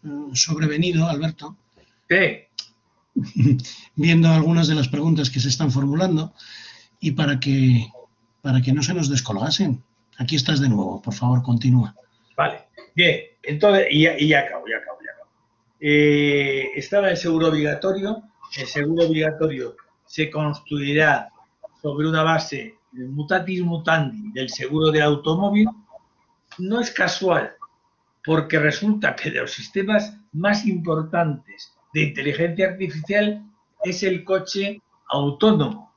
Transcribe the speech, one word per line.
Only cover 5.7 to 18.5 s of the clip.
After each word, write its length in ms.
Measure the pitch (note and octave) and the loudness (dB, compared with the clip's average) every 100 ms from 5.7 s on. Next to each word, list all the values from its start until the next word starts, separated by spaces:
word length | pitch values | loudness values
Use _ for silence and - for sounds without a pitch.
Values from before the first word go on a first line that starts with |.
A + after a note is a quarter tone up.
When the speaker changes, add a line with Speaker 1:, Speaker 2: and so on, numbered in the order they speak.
Speaker 1:
formulando 640 | B2+ C#3 D3+ F#3 D#3+ D#3 _ - - - - _ _ | 0 0 0 0 0 -2 _ -20 -20 -20 -20 _ _
y 140 | D#3+ | -4
para 260 | C3 D3 C#3 | 0 0 0
que, 540 | C#3 C3+ C3 A#2+ A2+ - - _ _ _ | 0 4 6 4 2 -14 -20 _ _ _
para 200 | C#3+ C3 | 0 0
que 120 | B2+ | 2
no 100 | C#3 | 0
se 120 | C#3+ | 0
nos 140 | F3+ C#3+ | -2 0
descolgasen. 720 | C#3 - G2+ B2 - F#3+ B2 _ _ _ _ | -2 -2 -4 -2 0 0 -2 _ _ _ _
Aquí 180 | B2 B2+ | -2 0
estás 240 | B2+ D3+ | 0 2
de 80 | C3+ | 2
nuevo, 340 | G#2 G2 - | 2 -2 -6
por 120 | - | -8
favor, 280 | G2+ B2+ B2+ | -2 2 2
continúa. 520 | B2+ A#2 B2+ B2 G#2 - _ _ _ - | 2 0 4 2 2 -6 _ _ _ -4
Speaker 2:
Vale, 320 | D3+ - _ - - | -4 -4 _ -20 -12
bien, 260 | - F3 C3+ - _ | 0 2 2 -6 _
entonces, 440 | - D3+ G#3 G3 - | -8 2 4 6 4
y 120 | D3 | 4
ya, 140 | D#3+ C#3+ | 4 4
y 100 | D3+ | 2
ya 120 | D3 | 2
acabo, 240 | - A#2+ A2 | 2 -8 -8
ya 120 | A2 | -8
acabo, 200 | - - | -10 -16
ya 80 | - | -18
acabo. 180 | - - _ _ _ _ _ | -20 -20 _ _ _ _ _
Eh, 880 | D3+ D3 D3 D3 D3 C#3+ C#3 C3+ C3+ | 2 6 6 4 4 2 0 -2 -4
estaba 360 | D3 C#3+ G3+ G3 | -8 -2 0 2
el 60 | E3+ | 0
seguro 320 | F3 D#3+ D#3+ | 0 2 2
obligatorio. 760 | D#3 D3+ D3 F#3+ G3 G3 A3+ - _ - | 2 0 -2 -2 -2 -4 -6 -10 _ -18